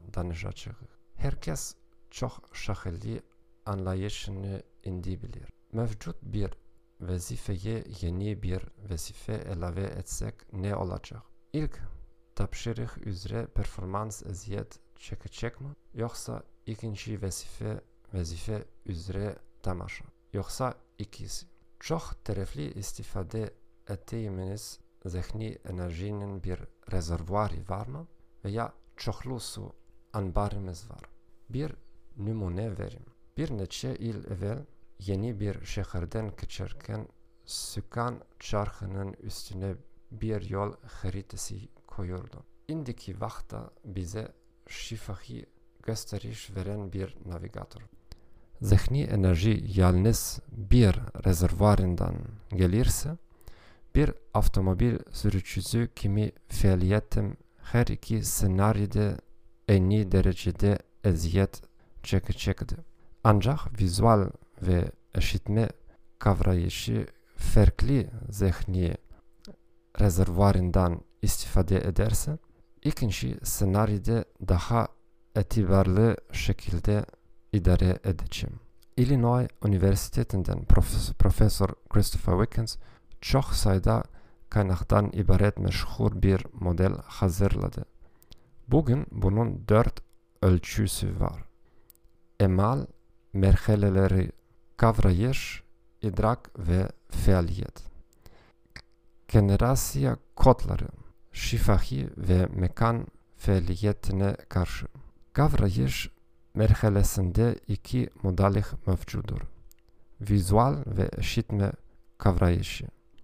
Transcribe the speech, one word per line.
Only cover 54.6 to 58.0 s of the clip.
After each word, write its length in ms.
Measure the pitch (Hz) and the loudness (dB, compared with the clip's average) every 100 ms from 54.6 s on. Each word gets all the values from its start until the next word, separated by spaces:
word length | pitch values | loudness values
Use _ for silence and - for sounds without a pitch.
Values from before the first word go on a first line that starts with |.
| 95 92 120 113 - | 2 2 2 0 -6
sürücüsü 760 | - 107 101 - 95 - 117 117 - | -2 0 0 -4 -6 -2 -2 -2 -4
kimi 360 | 101 101 107 - - | -2 0 -2 -6 -8
faaliyetim 880 | - 101 92 92 107 - 110 101 - _ _ | 2 4 4 4 2 0 -2 -2 -8 _ _
her 240 | - 120 117 | -2 0 2
iki 380 | 104 | -2